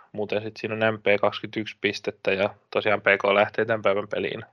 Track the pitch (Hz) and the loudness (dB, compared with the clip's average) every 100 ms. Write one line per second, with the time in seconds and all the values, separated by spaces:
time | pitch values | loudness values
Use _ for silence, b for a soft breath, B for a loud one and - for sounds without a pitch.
0 | b 107 104 104 110 107 110 110 110 107 | b -8 -4 -4 -6 -8 -8 0 0 0
1 | 101 101 104 - 104 113 107 - 104 - | 2 2 2 -2 -6 -6 -8 -4 -4 -2
2 | - - - 98 104 - _ 104 107 101 | -8 -6 -2 0 0 -2 _ -2 0 2
3 | 101 98 101 101 104 - 110 110 104 98 | 4 4 4 4 4 0 0 0 2 0
4 | 101 98 95 110 - | -2 -4 -4 -6 -10